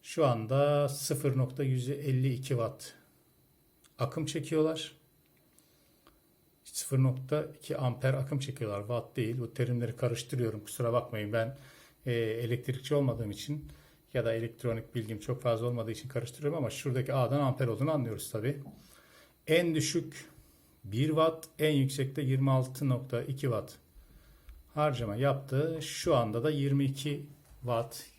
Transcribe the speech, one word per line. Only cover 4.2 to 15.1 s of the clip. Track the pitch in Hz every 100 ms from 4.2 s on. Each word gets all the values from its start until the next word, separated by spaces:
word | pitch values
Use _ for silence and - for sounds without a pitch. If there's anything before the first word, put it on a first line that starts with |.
çekiyorlar. | 156 165 131 156 156 160 - - _ _ _ _ _ _ _ _ _ _ - _ _ _ _ _
Sıfır | - - - 135
nokta | 131 127 - 151 - -
iki | - -
amper | 127 117 135
akım | 135 131 143
çekiyorlar. | 135 127 110 101
Watt | 104 120 - -
değil. | 110 123
Bu | 113
terimleri | - 123 120 117
karıştırıyorum. | - 123 117 - 127 113 107
Kusura | - - 120
bakmayın. | 120 127 110 104
Ben, | 113 117 135 - - - _
e, | 127
elektrikçi | 117 110 113 117 123 - 131 -
olmadığım | 143 135 113 107
için | 104 - 147 - - - _ _
ya | 127
da | 113
elektronik | 113 113 - 123 113 -
bilgim | 123 107